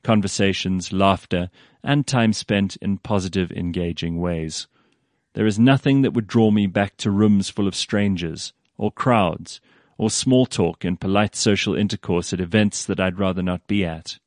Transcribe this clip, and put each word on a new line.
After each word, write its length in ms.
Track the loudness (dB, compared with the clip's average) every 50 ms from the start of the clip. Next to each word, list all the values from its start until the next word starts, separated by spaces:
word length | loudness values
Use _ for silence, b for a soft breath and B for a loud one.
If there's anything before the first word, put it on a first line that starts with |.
| _
conversations, 880 | 2 2 2 2 -2 -2 0 0 0 0 0 -2 -4 -4 -4 -4 -4 0
laughter, 580 | 2 4 4 2 2 -2 _ -4 -2 -2 -4 b b b b b b b
and 200 | -2 0 0 0
time 280 | 0 0 2 2 2 0
spent 420 | 0 -2 -2 0 0 0 -2 -4 -6 -6
in 160 | -4 -6 -6
positive, 540 | _ -2 -2 -2 -2 -2 -2 -2 -4 -2 -4
engaging 680 | -6 -6 -4 -4 -4 -4 -4 -6 -6 -6 -6 -4 -4
ways. 480 | -4 -4 -4 -4 -6 -8 -8 -10 -14 _ _ _ _ _ _ _ _ _ _ _ _ _ _
There 120 | 0 0
is 100 | 0 4
nothing 460 | 4 6 6 6 4 4 2 4 4 2
that 120 | 2 0
would 120 | -2 -4
draw 240 | 0 2 4 4 4
me 160 | 4 2 2
back 300 | 0 0 0 -2 -2 _
to 160 | _ -4 -2 2
rooms 360 | 4 4 4 4 4 2 0
full 200 | -4 -4 -4 -4
of 80 | -2
strangers, 760 | -4 -6 -2 -2 0 0 0 -2 -2 -4 -8 -8 -10 -12 -14 _ _ _ _ _
or 140 | -6 -6 -6
crowds, 680 | -4 -2 0 2 4 4 2 2 -2 -4 -10 -16 -18 -20 b b b b b b b
or 140 | b -2 -2
small 360 | -2 0 0 4 4 4 4
talk 380 | 2 0 0 0 0 -2 _ -4
and 160 | -6 -4 -4
polite 360 | -2 0 2 2 2 0 -2
social 400 | -2 2 2 2 2 0 -2 0
intercourse 560 | 0 0 -2 -2 -6 -4 -2 -2 -2 -2 -4 -4
at 80 | -6
events 440 | -4 0 2 2 2 2 0 -4 -6
that 120 | -6 -2 -2
I'd 220 | 0 -2 0 0
rather 220 | -2 -2 0 -2 -2
not 260 | -2 -4 -4 _ _
be 160 | -2 -2 -2
at. 340 | -2 -6 -8 -12 -16 -18 -18 _